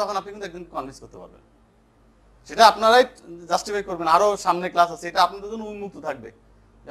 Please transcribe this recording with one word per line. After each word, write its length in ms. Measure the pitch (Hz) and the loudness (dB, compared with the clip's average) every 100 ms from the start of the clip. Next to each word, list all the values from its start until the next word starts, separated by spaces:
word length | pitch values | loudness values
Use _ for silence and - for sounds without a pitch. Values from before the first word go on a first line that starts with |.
তখন 140 | 202 196 | -4 -6
আপনি 100 | 196 | -8
কিন্তু 140 | 208 190 | -14 -14
একজন 140 | 170 170 160 | -14 -14 -12
convince 240 | 135 - | -12 -16
করতে 140 | 113 95 | -20 -20
পারবেন। 200 | 90 - _ _ _ _ _ _ _ _ _ _ - | -20 -20 _ _ _ _ _ _ _ _ _ _ -10
সেটা 160 | 214 220 | 6 6
আপনারাই 320 | 208 220 247 247 - - 170 170 | 6 4 6 4 -2 -20 -16 -4
justify 320 | 175 214 202 196 | -4 -4 -6 -6
করবেন। 180 | 170 165 170 | -4 2 4
আরো 120 | 208 196 190 | 4 0 -2
সামনে 220 | 175 180 | -2 -2
class 160 | 175 170 160 | 2 0 0
আছে, 100 | 175 | -6
এটা 80 | 190 180 | 0 0
আপনাদের 240 | 202 202 | 0 -12
জন্য 100 | 226 214 | -10 -10
উন্মুক্ত 240 | 208 202 185 151 | -10 -12 -10 -10
থাকবে, 220 | 135 110 _ _ _ _ _ | -10 -12 _ _ _ _ _
যে 40 | - | -10